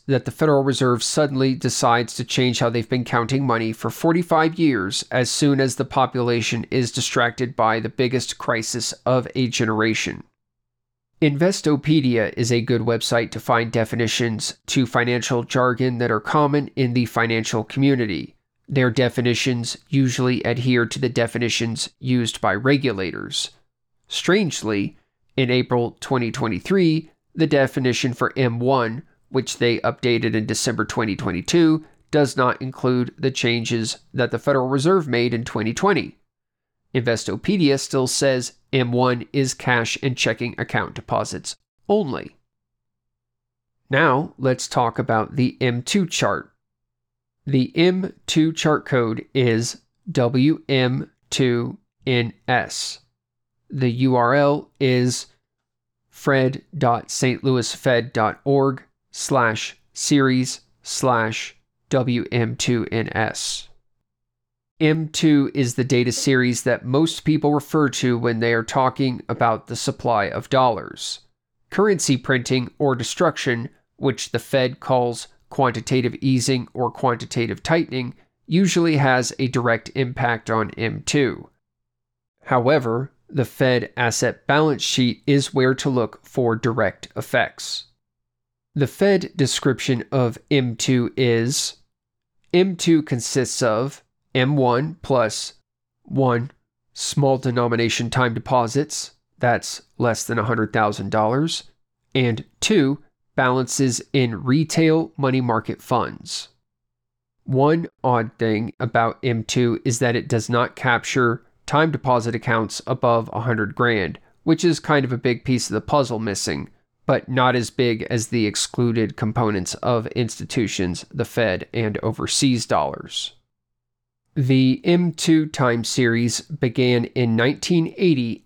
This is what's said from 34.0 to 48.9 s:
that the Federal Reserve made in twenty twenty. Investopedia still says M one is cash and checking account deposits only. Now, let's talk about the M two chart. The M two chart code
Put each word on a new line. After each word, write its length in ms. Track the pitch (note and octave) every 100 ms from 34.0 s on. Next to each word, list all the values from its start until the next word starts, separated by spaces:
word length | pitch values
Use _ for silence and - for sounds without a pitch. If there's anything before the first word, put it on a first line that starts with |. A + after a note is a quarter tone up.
| _
that 160 | B2+ A#2+
the 80 | A#2
Federal 300 | D3 C#3 B2+
Reserve 380 | C#3 D#3 F#3+ D3
made 280 | A#2+ A#2+
in 100 | A#2
twenty 300 | A#2 A2 A2
twenty. 420 | - G3 D#3+ - - _ _ _ _ _ _ _
Investopedia 840 | B2+ A#2+ A2+ - G2 - G3+ C#3+ C3+
still 280 | - C3+ B2+
says 480 | - C#3 B2+ B2 _ -
M 200 | C3+ A#2+
one 340 | A#2+ B2+ B2 -
is 180 | C#3+ C3
cash 460 | - C3 A#2+ A#2 -
and 140 | B2+ A#2+
checking 380 | A#2 A2+ A#2+ -
account 380 | - A2 F#2+
deposits 600 | - - A2 G#2+ - - - _ _ -
only. 480 | G#3 D3 F2+ - _ _ _ _ _ _ _ _ _ _ _ _ _ _ _ -
Now, 420 | C3+ D#3+ C3 - -
let's 280 | C3 B2+ -
talk 320 | C3+ A#2 -
about 380 | B2+ A2+ - C#3+
the 220 | B2+ -
M 220 | B2+ A#2+
two 240 | - G3+ F3
chart. 440 | - A2 E2 - _ _ _ _ _ _ _ _ _
The 320 | C#3 C3+ B2+ -
M 380 | F3+ F#3 F#3 - -
two 280 | D#3+ D#3+
chart 320 | D#3 D#3+ D3+
code 400 | -